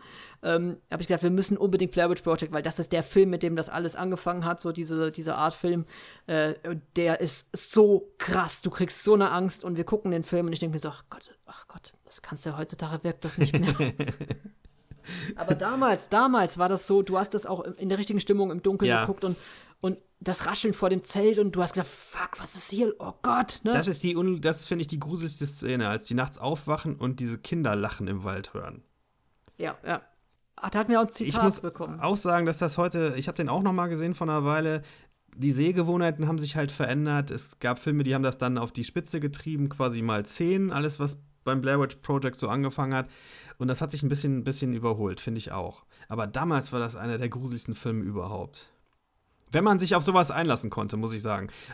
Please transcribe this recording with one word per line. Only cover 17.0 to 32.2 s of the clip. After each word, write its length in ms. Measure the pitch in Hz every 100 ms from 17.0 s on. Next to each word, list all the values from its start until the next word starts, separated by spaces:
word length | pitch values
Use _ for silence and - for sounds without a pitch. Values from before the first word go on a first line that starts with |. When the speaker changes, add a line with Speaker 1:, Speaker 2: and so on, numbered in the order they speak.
Speaker 1:
du 160 | 190 185
hast 140 | 202
das 120 | 208 -
auch 160 | 175
in 260 | 180 180 185
der 80 | 190
richtigen 220 | 202 202
Stimmung 320 | - 202 190
im 120 | 170
Dunkeln 260 | 196 196 127
Speaker 2:
Ja. 120 | 113
Speaker 1:
geguckt 220 | 110 196
und, 140 | 190 175 - - - _
und 160 | 190 185 _ _
das 260 | 185 180 -
Rascheln 260 | 196 220
vor 160 | 190 190
dem 140 | 185
Zelt 340 | - 202 214 214
und 120 | 208
du 100 | 170
hast 120 | 175
gedacht, 160 | 185 -
„Fuck, 500 | - - - 170 -
was 140 | - 185
ist 160 | -
hier? 220 | 196 233 -
Oh 140 | 180 -
Gott“, 400 | 247 240 247 -
ne? 100 | 214
Speaker 2:
Das 140 | 247 175
ist 160 | 151
die 120 | 180 170
un-, 260 | 185 175
das 240 | 156 160 -
finde 160 | 170
ich 60 | 151
die 120 | 151
gruseligste 460 | 147 170 165 - 143
Szene, 440 | - - 127 107
als 160 | 110 -
die 100 | 120
nachts 220 | 131 -
aufwachen 560 | 135 147 143 151 160 -
und 240 | 127 127
diese 180 | 120 113
Kinderlachen 720 | - 170 131 104 104 - 98
im 160 | 98
Wald 300 | 95 98 -
hören. 300 | 98 87 - _ _ _ _ _ _ _ -
Speaker 1:
Ja, 200 | 160 - -
ja. 160 | 170 - _ _ _ _ -
Ah, 140 | 175
da 100 | 208
hatten 120 | 214
wir 80 | 226
auch 40 | 226
ein 40 |
Speaker 2:
Ich 220 | - 143
Speaker 1:
Zitat 100 | -
Speaker 2:
muss 160 | 196 196
Speaker 1:
bekommen. 400 | 175 - 160 156
Speaker 2:
auch 180 | 165
sagen, 280 | 202